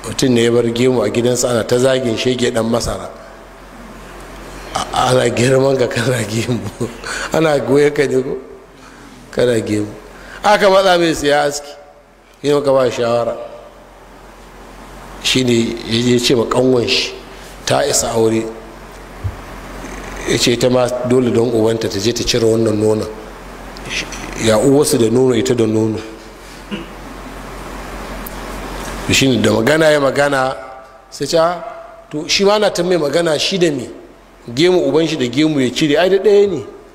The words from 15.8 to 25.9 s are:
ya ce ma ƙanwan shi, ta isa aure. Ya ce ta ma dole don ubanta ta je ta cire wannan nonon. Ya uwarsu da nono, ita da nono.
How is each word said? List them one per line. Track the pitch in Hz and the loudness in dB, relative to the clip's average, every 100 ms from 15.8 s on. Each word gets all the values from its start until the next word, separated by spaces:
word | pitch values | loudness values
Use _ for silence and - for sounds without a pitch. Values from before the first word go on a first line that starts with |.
| - | -2
ya | 113 123 123 | 0 2 2
ce | 120 131 | 2 0
ma | 110 | 2
ƙanwan | 127 127 127 110 | 2 4 2 2
shi, | - - - - - - - - | -2 -4 -10 -16 -18 -18 -12 -2
ta | 127 143 | 0 2
isa | 135 120 | 0 -2
aure. | 117 113 110 113 113 - - - - - - - - - - - - - - - - - | 0 2 2 -2 -10 -16 -18 -20 -18 -18 -10 -10 -10 -16 -16 -14 -14 -14 -14 -14 -10 -2
Ya | 127 | 0
ce | - 117 | 2 2
ta | 123 | 4
ma | 127 123 - 123 | 4 2 0 2
dole | 127 123 | 2 4
don | 110 120 | 2 2
ubanta | 117 110 113 107 | 2 2 2 -2
ta | 98 | -2
je | 104 | -2
ta | 117 | -2
cire | 104 123 113 | -2 2 2
wannan | 113 113 104 | 2 2 2
nonon. | 107 107 98 - - - - - - - - - - - - - | 2 0 -2 -10 -16 -16 -16 -16 -16 -14 -10 -8 -8 -12 -12 -4
Ya | 110 107 | 2 4
uwarsu | 131 139 147 135 | 6 4 4 4
da | 113 | 4
nono, | 120 131 | 4 4
ita | 117 104 120 | 2 2 2
da | 110 | 2
nono. | 110 110 | 2 0